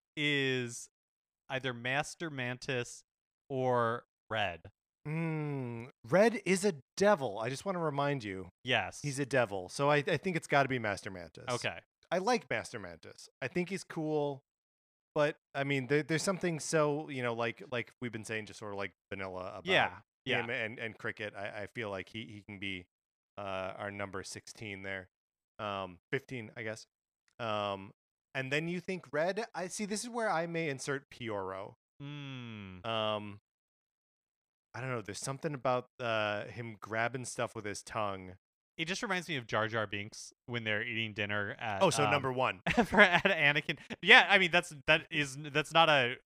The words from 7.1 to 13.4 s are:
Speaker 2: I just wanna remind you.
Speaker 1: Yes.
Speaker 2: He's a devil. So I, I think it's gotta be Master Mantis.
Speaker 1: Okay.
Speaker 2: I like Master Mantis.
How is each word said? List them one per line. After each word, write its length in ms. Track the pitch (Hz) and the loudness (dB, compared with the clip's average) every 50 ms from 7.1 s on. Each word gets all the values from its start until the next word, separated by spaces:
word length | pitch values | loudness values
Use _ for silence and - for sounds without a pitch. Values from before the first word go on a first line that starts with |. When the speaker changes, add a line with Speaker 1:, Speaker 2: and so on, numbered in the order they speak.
| 208 160 139 117 98 107 | 6 6 4 -2 -2 -2
Speaker 2:
I 120 | 113 120 | -2 -2
just 140 | 135 135 - | -4 -4 -4
wanna 140 | 196 185 175 | -4 -2 0
remind 440 | 165 156 139 143 143 143 143 135 110 | 0 0 2 2 2 2 2 0 -2
you. 240 | 104 95 95 92 87 - _ - | -4 -6 -6 -8 -10 -14 _ -2
Speaker 1:
Yes. 360 | 123 127 110 95 87 - - - | 2 2 2 2 0 -6 -6 -6
Speaker 2:
He's 160 | 147 135 131 | -4 -2 -2
a 80 | 143 | -2
devil. 420 | 120 - 131 120 101 101 95 90 95 | 2 4 4 4 4 0 -4 -6 -6
So 220 | - - 143 143 | -2 0 4 6
I, 60 | 147 | 6
I 200 | 147 143 208 175 | 4 4 2 0
think 200 | 139 - 190 175 | 0 0 0 -2
it's 100 | 160 - | -2 0
gotta 220 | - - 143 139 131 | 4 4 6 6 4
be 100 | 135 123 | 2 0
Master 320 | 113 107 98 90 - 107 | 0 0 -2 -2 -4 -10
Mantis. 340 | 95 90 85 80 - - - 127 | -10 -10 -12 -14 -14 -12 -6 -4
Speaker 1:
Okay. 280 | 123 117 - 110 85 85 - _ _ _ _ - | -4 -2 -2 -4 -4 -6 -14 _ _ _ _ -2
Speaker 2:
I 80 | 165 180 | -2 0
like 300 | 185 226 254 226 - - | 2 2 2 2 0 -2
Master 300 | 131 110 90 - - 113 | -4 -4 -4 -6 -10 -10
Mantis. 500 | 95 87 85 82 - 101 - - - - _ - | -10 -10 -12 -14 -16 -18 -18 -20 -20 -20 _ -8